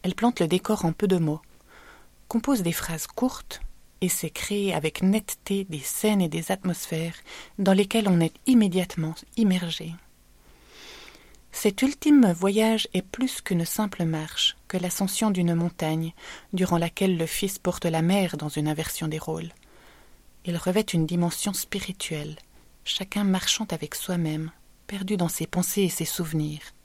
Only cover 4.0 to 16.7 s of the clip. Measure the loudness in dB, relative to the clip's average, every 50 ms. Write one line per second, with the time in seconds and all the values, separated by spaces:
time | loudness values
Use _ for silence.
4 | -2 -2 0 -2 -4 -6 -8 -8 -6 -2 -2 0 0 0 0 0 -2 -2 -2 2
5 | 2 2 2 2 0 -4 -14 _ _ -2 -2 -2 -2 -4 -8 -8 -8 -8 -6 0
6 | 2 2 4 4 2 0 -2 -4 -2 -4 -4 -2 -2 -4 -4 -4 -6 -6 -6 -4
7 | -4 -6 -8 -12 -18 -18 -18 -18 -18 -16 -6 0 2 4 4 4 4 4 2 2
8 | 4 4 4 4 4 2 0 -2 2 6 6 6 6 6 2 0 -2 -2 -4 -4
9 | -4 -4 -4 -8 -16 -8 0 2 4 4 4 2 0 -4 -8 -8 -8 -10 -12 -14
10 | _ -20 _ _ _ _ _ _ _ -20 -20 -20 -20 -20 -20 -20 -20 -20 -20 -20
11 | -20 -20 -20 -20 -20 -20 -20 -20 -20 -14 -10 0 0 0 2 2 0 0 0 0
12 | 6 8 8 10 10 8 6 4 2 2 4 4 4 4 4 2 0 -2 -2 -4
13 | -4 -4 -4 -4 -4 -4 -4 -6 -4 -2 0 0 0 -2 -2 -2 -2 -4 -2 -2
14 | -2 0 0 -2 -4 -6 -4 0 -2 -2 -2 -4 -12 _ -4 -2 -2 -2 -2 -2
15 | -2 -2 0 0 0 2 2 2 2 2 2 2 0 -2 -2 -2 -2 -2 0 -2
16 | -2 -6 -8 -12 -18 -18 -18 -18 -12 _ -2 -2 2 2